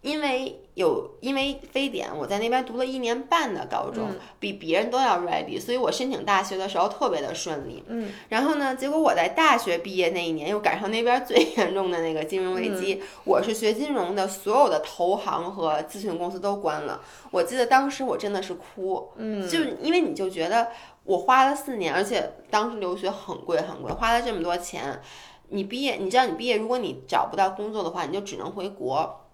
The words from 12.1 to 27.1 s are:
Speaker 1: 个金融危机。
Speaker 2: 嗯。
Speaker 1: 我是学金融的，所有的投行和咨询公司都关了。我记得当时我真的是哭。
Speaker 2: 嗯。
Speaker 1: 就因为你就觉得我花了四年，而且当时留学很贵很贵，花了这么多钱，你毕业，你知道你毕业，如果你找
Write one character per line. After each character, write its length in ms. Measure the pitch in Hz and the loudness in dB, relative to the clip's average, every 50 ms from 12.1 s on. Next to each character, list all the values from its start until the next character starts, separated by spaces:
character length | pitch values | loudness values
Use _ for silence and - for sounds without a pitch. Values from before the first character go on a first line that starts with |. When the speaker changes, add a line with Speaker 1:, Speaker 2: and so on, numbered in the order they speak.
| 160 | -2
Speaker 1:
个 100 | 156 156 | -2 -2
金 180 | 156 190 190 | -2 -2 -2
融 140 | 185 185 185 | 0 0 -2
危 140 | 185 185 - 202 185 | -2 -2 -2 -2 -2
机。 220 | 185 196 196 196 | -2 -2 -2 -4
Speaker 2:
嗯。 60 | 196 - - - - | -6 -12 -16 -10 0
Speaker 1:
我 180 | - - - 196 | 4 4 4 4
是 100 | 226 220 | 2 -2
学 200 | 220 233 208 220 | 0 0 0 2
金 200 | 220 285 302 285 | 0 -2 -2 0
融 220 | 233 180 175 196 | 0 0 0 0
的， 100 | 202 190 | -2 -2
所 360 | 196 196 - - 202 214 262 | -2 -4 -6 -2 2 6 6
有 80 | 285 214 | 6 6
的 100 | 160 147 | 4 0
投 380 | - - - - 175 175 196 | -2 -4 -4 0 2 2 2
行 360 | 196 - 190 - 156 170 180 202 | 0 0 -2 -2 -2 -4 -6 -4
和 280 | 196 165 156 151 151 | -2 0 2 2 0
咨 180 | - - - 208 | -2 -6 -10 -6
询 180 | 202 208 165 | -4 -4 -4
公 140 | 165 175 175 | -2 -4 -4
司 80 | 190 185 | -4 -2
都 160 | 180 202 202 | -2 -2 -2
关 280 | 202 196 160 147 151 151 | 0 -2 -2 -2 -2 -4
了。 180 | 131 - - - - - - - - | -6 -8 -8 -10 -18 -20 -20 -16 -2
我 120 | - 185 175 | 0 0 0
记 140 | - 240 | 2 2
得 80 | 254 240 | 0 4
当 260 | 233 262 262 277 277 | 6 6 6 6 4
时 140 | 277 - 269 | -4 -4 -2
我 120 | 254 - | -2 -2
真 140 | - - 202 | -2 -2 -2
的 100 | 202 185 | -4 -4
是 120 | 190 190 180 | -4 -6 -8
哭。 580 | - - - - - 185 190 185 - - - - | -10 -10 -16 -10 -6 -4 -2 -2 -4 -4 -10 -12
Speaker 2:
嗯。 280 | - 220 220 214 202 190 180 | -10 -8 -6 -4 -4 -4 -2
Speaker 1:
就 100 | - 330 302 254 - - | 0 0 0 0 -4 -4
因 100 | - 302 | 0 2
为 80 | 339 359 | 2 4
你 160 | 311 180 143 | 2 2 -2
就 140 | - 196 185 | -2 -4 -4
觉 180 | 185 165 160 | -2 -2 -2
得 220 | 175 208 233 233 233 - - - - - _ _ | 2 2 2 2 0 -4 -12 -18 -20 -20 _ _
我 140 | - 190 | 0 0
花 260 | 175 180 - 254 262 262 | 2 4 6 6 8 8
了 100 | 269 285 | 6 4
四 220 | 294 - 285 254 | 0 -4 -6 -4
年， 180 | 214 175 156 143 | -2 -2 0 2
而 80 | 180 | 2
且 340 | 202 - - - - - - - - - | 0 2 0 -2 -2 -2 -8 -12 -8 0
当 220 | - 208 214 240 | 2 2 2 2
时 60 | 233 | -2
留 180 | 214 196 180 180 | -4 -4 -4 -4
学 160 | 196 - 190 | -2 -2 -4
很 260 | 196 - - - 165 - | -4 -4 -8 -10 -10 -8
贵 180 | - - 170 151 | -4 0 0 0
很 220 | - 185 - - | 0 -2 -8 -8
贵， 100 | - - | -8 -8
花 220 | 165 - 233 226 233 | -4 -2 2 2 2
了 80 | 240 | 2
这 100 | 240 240 | 2 0
么 100 | 214 180 | -2 -2
多 160 | 165 175 175 | 0 0 -2
钱， 440 | 175 - - - - 120 139 127 - - - - - - - - - _ - | -2 -4 -8 -8 -8 -6 -6 -8 -8 -12 -18 -20 -20 -20 -20 -20 -20 _ -6
你 160 | - 202 190 | -4 -4 -4
毕 160 | 196 240 254 | -4 -4 -2
业， 160 | 277 277 247 - | -2 -2 -2 -2
你 100 | 196 185 | -2 4
知 60 | 202 | 4
道 100 | 247 254 | 4 4
你 60 | 226 | 4
毕 140 | 165 - 233 | 0 -2 0
业， 100 | 233 226 | 2 2
如 140 | 214 220 220 | 2 2 0
果 80 | 247 | 0
你 260 | 254 220 165 131 - - | 0 -2 -4 -6 -8 -6
找 200 | - | 0